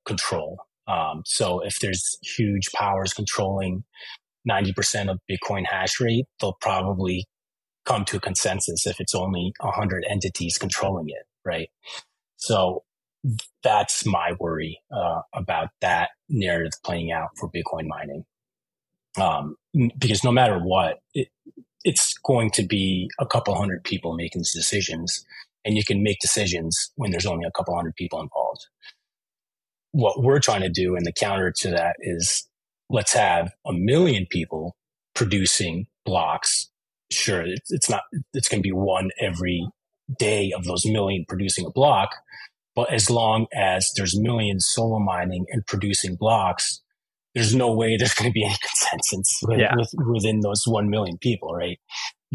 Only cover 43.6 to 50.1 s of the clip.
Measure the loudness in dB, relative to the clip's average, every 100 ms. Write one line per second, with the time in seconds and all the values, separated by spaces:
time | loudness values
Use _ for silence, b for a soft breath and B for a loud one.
43.6 | 2 2 0 -2 0 0 2 2 0 0
44.6 | 0 0 2 2 0 0 -2 -4 -4 -4
45.6 | -4 -2 0 0 -2 0 2 4 2 0
46.6 | -4 -6 _ _ _ _ _ 0 2 4
47.6 | 4 4 2 2 2 2 2 2 0 -2
48.6 | -2 0 0 0 -2 0 0 0 2 4
49.6 | 4 2 0 0 0